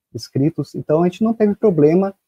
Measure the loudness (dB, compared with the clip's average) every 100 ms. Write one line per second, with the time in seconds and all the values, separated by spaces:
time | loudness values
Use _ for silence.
0 | _ -16 -8 -2 -2 -2 -8 -8 -2 0
1 | 0 -2 -4 0 -2 0 0 4 4 4
2 | 0 -6